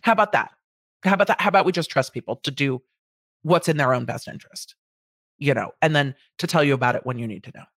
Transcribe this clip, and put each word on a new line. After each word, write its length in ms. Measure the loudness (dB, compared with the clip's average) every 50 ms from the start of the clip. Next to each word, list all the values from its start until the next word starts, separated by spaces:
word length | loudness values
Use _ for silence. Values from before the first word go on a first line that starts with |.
How 100 | 2 2
about 220 | 4 4 2 2 2
that? 180 | -2 -2 -4 _ _ _ _ _ _ _ _ _ _ 0
How 100 | 0 2
about 140 | 2 2
that? 120 | 0 2 0
How 80 | 0
about 160 | 2 2 4 2
we 80 | 2
just 180 | 0 -2 -4 -2
trust 240 | -2 -2 -2 -2 _
people 220 | -12 -8 -8 -8 -6 -6
to 80 | -8
do 300 | -4 -2 -2 -2 -2 -4 _ _ _ _ _ _ _ _ _ _ _ _ _
what's 260 | 2 2 2 2 0
in 80 | 0
their 160 | 2 2 2 2
own 120 | 0 0
best 220 | -4 -8 -8 -10
interest, 480 | -14 -18 -18 -20 _ -18 -18 -18 -18 -20 _ _ _ _ _ _ _ _ _ _ _ _
you 160 | _ -2 0 0
know, 180 | 0 -2 -6 -4 _
and 140 | 0 2 2
then 200 | 2 0 0 -6 _ _ _ _ -8
to 80 | -6
tell 160 | -2 2 2 2
you 100 | 2 2
about 220 | 2 2 0 0
it 100 | 0 -4
when 120 | -6 -6
you 100 | -6 -6
need 160 | -8 -10 -12 -14
to 60 | -18 -20
know 100 | -20 -20 _ _